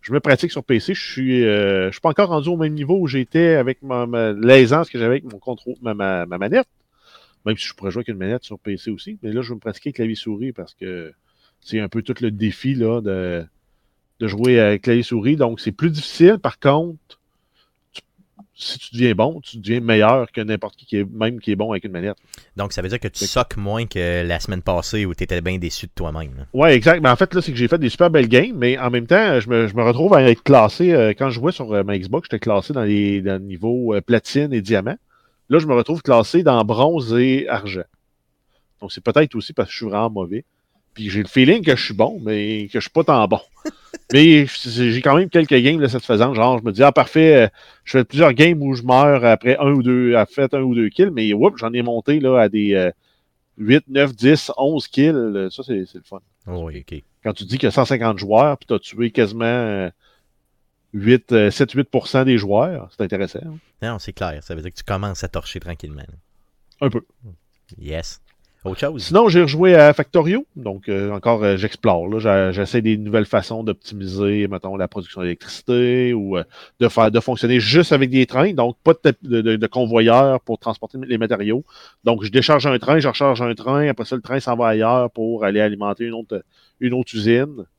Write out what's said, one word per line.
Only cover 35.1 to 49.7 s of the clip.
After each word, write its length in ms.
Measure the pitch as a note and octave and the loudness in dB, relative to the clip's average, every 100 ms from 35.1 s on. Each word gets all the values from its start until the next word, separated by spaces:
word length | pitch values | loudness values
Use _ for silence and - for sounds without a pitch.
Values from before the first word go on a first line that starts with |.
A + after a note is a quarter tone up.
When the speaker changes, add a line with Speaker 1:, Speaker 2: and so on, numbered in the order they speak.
| _ _ _ _ | _ _ _ _
Speaker 1:
Là, 100 | D3+ | 0
je 80 | D#3 | 2
me 80 | |
retrouve 280 | B2 A#2 D#3+ | 0 0 -6
classé 400 | - A#2+ A2 E3+ | 2 2 4 2
dans 200 | D#3+ A#2+ | 2 2
bronze 520 | A2 A2+ C#3+ E3+ A#2 A#2 | 0 0 0 0 -2 0
et 300 | B2+ C3 - | 2 0 -2
argent. 360 | G#2+ G2+ F#2+ E2+ _ _ _ _ _ _ _ _ _ | -6 -6 -10 -12 _ _ _ _ _ _ _ _ _
Donc, 100 | G2 | -18
c'est 100 | - | -8
peut-être 320 | - B2+ D#3 | -2 0 0
aussi 200 | A2+ - | -2 -10
parce 140 | D#3 G#2+ | -6 -6
que 40 | |
je 40 | - | -6
suis 80 | A2+ | -6
vraiment 240 | G#2 A2+ | -4 -4
mauvais. 340 | G#2+ F2+ G#2+ - _ _ _ _ | -4 -8 -10 -12 _ _ _ _
Puis 160 | - G#2+ | -12 -6
j'ai 140 | G2 | -4
le 60 | G2+ | -2
feeling 360 | C#3 C3 A3+ | 2 4 4
que 120 | E3 B2+ | 2 0
je 80 | |
suis 100 | - | -2
bon, 260 | G#2+ - A3 | -2 -2 -2
mais 460 | A2 G#2+ G#2 A2 G2+ | -4 -4 -4 -6 -6
que 120 | A#2 | -8
je 20 | |
suis 100 | - | -4
pas 140 | - | -2
tant 220 | E3 C3+ G#2 | 2 4 4
bon. 140 | G2+ - _ | 0 -4 _
Speaker 2:
<laughs> 60 | D4+ - _ - _ | -14 -14 _ -20 _
Speaker 1:
Mais 340 | C3 D#3+ D3+ C#3 | 6 8 8 4
c'est, 420 | - B2 A#2 B2 | -4 -8 -2 0
j'ai 120 | A#2 | 0
quand 120 | C#3 | 2
même 140 | C#3+ F#3 | 2 4
quelques 260 | F3 D3+ | 0 4
games, 260 | C3 B2 D#3+ | 4 4 2
là, 80 | C3+ | 0
satisfaisantes. 460 | A#2+ - A2 B2 | -2 -2 0 2
Genre, 240 | A#2 A#2+ B2 | 2 2 2
je 60 | |
me 80 | A2+ | -4
dis, « 100 | G2 | 4
Ah, 60 | C#3 | 4
parfait, 540 | D3 C3 D#3+ D#3+ C#3+ | 4 2 4 6 8
euh, » 40 | A2 _ - _ | 6 _ -20 _
je 80 | - | -2
fais 120 | C3 | 0
plusieurs 280 | A#2+ C#3 D#3+ | 0 4 4
games 280 | A#2+ D#3+ E3 | 6 4 4
où 140 | C#3 | -2
je 80 | B2+ | -4
meurs 420 | A#2+ B2+ D3 C#3 | 2 4 6 4
après 320 | A#2+ A2 B2 C3+ | 4 4 2 2
un 120 | C#3+ | 2